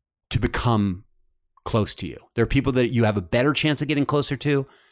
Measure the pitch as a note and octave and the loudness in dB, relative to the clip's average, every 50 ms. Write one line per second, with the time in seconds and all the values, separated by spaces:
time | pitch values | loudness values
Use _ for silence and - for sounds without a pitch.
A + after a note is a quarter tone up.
0 | _ _ _ _ _ - - - B2 - - - - A#2+ A2+ G#2+ G2+ G2 F#2 F#2+ | _ _ _ _ _ -6 -2 -2 -2 -2 -2 -2 0 2 2 2 2 0 -2 -6
1 | - _ _ _ _ _ _ _ _ _ _ _ - - - A2 G2+ - - - | -12 _ _ _ _ _ _ _ _ _ _ _ -6 -2 0 0 0 -2 -4 -8
2 | - D2+ A#1+ - - _ _ A#2 A#2 A2 - C#3 - C3+ B2+ B2+ B2 A2+ B2+ A#2 | -10 -10 -10 -14 -18 _ _ -2 0 2 2 2 2 2 2 2 2 2 2 2
3 | A2+ G#2+ G2+ G#2 F2+ - - A#2+ B2+ D3+ C#3+ - - D#3 C#3+ - D3 C3+ D3+ C#3+ | 2 2 2 0 -2 -2 0 2 2 2 2 2 0 0 0 0 -2 -2 0 0
4 | C#3 - D3+ D3 C3+ - C#3+ B2 - D3 C#3+ C#3 C3+ - - _ _ _ | 0 0 0 0 0 -2 -4 -4 -2 0 0 0 -2 -4 -10 _ _ _